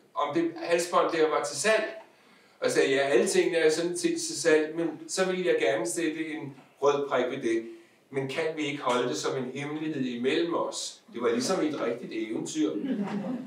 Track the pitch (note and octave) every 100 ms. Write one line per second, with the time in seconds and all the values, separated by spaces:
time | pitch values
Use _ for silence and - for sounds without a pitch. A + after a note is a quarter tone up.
0 | _ - C#3+ E3 - - E3+ E3+ - F3
1 | D#3 D#3+ D#3 C#3+ - - G#3 A3+ - -
2 | - _ _ - _ - - C#3+ C3+ C3+
3 | C#3 D#3+ - F#3 E3+ E3 D#3 D#3+ E3+ -
4 | E3+ E3 - C#3 E3 D#3 D3+ E3 D#3+ -
5 | - F#3+ F#3 F#3 E3+ D#3 C#3 F3 E3 E3
6 | D#3+ D#3+ D#3 D3+ C#3 - - - C#3+ C#3+
7 | C#3+ C3 B2 B2 A#2 A2+ - - - _
8 | - C3+ C3+ D#3+ D#3+ D3+ C#3 C#3 B2 B2
9 | - D3+ D#3 C#3 A#2+ C#3 C#3+ D#3 D#3 C#3
10 | B2+ A#2+ B2+ D#3+ E3 C3 A2 - - -
11 | - A#2 A#2 A#2+ - F3+ D3+ - A2+ -
12 | - A2+ A2 B2+ - D#3 - - C4+ G#3
13 | F#3 G3+ E3+ -